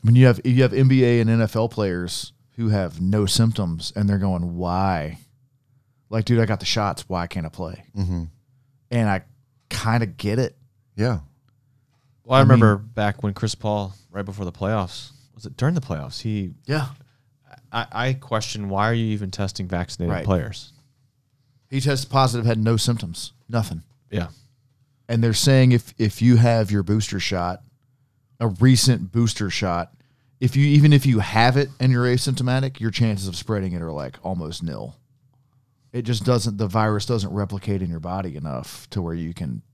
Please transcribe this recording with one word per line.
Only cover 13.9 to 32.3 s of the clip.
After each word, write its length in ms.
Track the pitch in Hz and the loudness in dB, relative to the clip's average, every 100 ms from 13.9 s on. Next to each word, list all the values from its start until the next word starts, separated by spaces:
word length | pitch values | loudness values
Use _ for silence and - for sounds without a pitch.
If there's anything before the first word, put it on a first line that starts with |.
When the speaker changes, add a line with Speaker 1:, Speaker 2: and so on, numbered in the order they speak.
| 98 _ | -12 _
Speaker 3:
right 120 | 98 | -10
before 200 | 98 98 | -10 -8
the 80 | 92 | -10
playoffs, 580 | - 98 110 90 - - - _ | -4 -2 -2 -4 -8 -18 -20 _
was 100 | - | -20
it 120 | - - | -18 -2
during 180 | 131 | 0
the 60 | 175 | 0
playoffs? 400 | - 80 65 - | -4 -8 -8 -8
He 320 | 110 107 92 147 - | -6 -4 -6 -10 -6
Speaker 1:
Yeah. 240 | 151 131 - - _ _ _ _ - _ | -4 -4 -10 -20 _ _ _ _ -20 _
Speaker 3:
I, 140 | 113 - | -8 -8
I 220 | 110 127 | -4 -4
question, 560 | 131 - 113 - 107 101 | -4 -4 -6 -4 -8 -4
why 200 | 95 107 | 0 0
are 60 | |
you 120 | 117 113 | 0 -2
even 260 | 107 98 | -4 -6
testing 340 | 95 98 - 92 | -6 -6 -6 -6
vaccinated 460 | 92 87 - 87 | -4 -6 -6 -4
Speaker 1:
Right. 120 | 85 | -2
Speaker 3:
players? 480 | 78 92 92 - - _ _ _ _ _ _ _ _ _ _ | 0 0 -2 -10 -18 _ _ _ _ _ _ _ _ _ _
Speaker 1:
He 120 | 135 | -4
tested 280 | 135 135 135 | 0 -2 0
positive, 380 | 135 131 120 113 | 2 2 2 0
had 120 | 113 | 0
no 140 | 107 113 | 2 2
symptoms, 560 | - 117 90 85 - _ _ | 0 -2 -6 -12 -14 _ _
nothing. 340 | 117 107 82 - _ _ | -4 -4 -8 -14 _ _
Speaker 3:
Yeah. 160 | 101 82 - _ _ _ _ _ _ - | -6 -6 -10 _ _ _ _ _ _ -4
Speaker 1:
And 160 | 117 | 0
they're 100 | 117 | 2
saying 380 | 107 - 135 127 | 2 4 6 6
if, 200 | 120 - - | 4 0 -2
if 240 | 110 - | -2 2
you 140 | 117 120 | 6 6
have 340 | 117 117 104 | 6 4 2
your 140 | 104 | 0
booster 340 | 92 107 101 98 | 0 -2 -2 -4
shot, 460 | - 95 87 92 - _ _ _ _ _ _ _ | -4 -2 -4 -6 -14 _ _ _ _ _ _ _
a 60 | 117 | -4
recent 640 | 90 127 127 127 117 92 | 4 6 6 4 2 0
booster 380 | 113 117 - 101 | 0 0 0 -6
shot, 420 | - 98 85 85 _ _ _ _ _ | -2 -2 -2 -6 _ _ _ _ _
if 160 | 127 135 | 0 2
you, 80 | |
even 300 | 143 147 147 | 6 8 8
if 100 | 143 | 6
you 140 | 135 113 | 4 2
have 400 | 98 110 120 131 | 2 2 4 4
it 100 | 139 - | -2 0
and 140 | 131 | 0
you're 140 | 123 123 | 2 2
asymptomatic, 720 | 123 139 | 0 -2